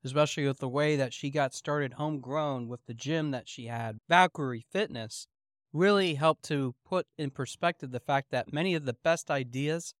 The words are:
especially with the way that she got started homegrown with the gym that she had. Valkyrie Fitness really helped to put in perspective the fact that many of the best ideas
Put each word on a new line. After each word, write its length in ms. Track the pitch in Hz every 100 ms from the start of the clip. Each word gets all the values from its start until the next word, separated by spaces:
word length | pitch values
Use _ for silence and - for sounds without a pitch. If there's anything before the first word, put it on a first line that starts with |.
especially 420 | 135 139 151 - 139
with 140 | 131
the 80 | 131
way 280 | 131 151 151
that 180 | 127
she 160 | - 143
got 240 | 147 135
started 400 | - - 147 139
homegrown 720 | - 151 151 123 147 151 131 117
with 140 | 123 -
the 80 |
gym 380 | 117 135 160 156
that 160 | 131 98
she 200 | - 120
had. 300 | 117 117 110 _
Valkyrie 560 | 170 185 - 135 120 -
Fitness 560 | 185 214 117 110 - - _ _ _ _
really 420 | 147 190 202 190 143
helped 280 | 160 156 -
to 300 | 143 131 123 _
put 180 | 185 - -
in 120 | 143
perspective 640 | - 127 - 175 175 139
the 80 | 123
fact 320 | - 139 -
that 220 | 127 120
many 220 | 143 185 170
of 100 | 139
the 100 | 117
best 280 | 165 165 -
ideas 640 | 143 123 127 143 165 - -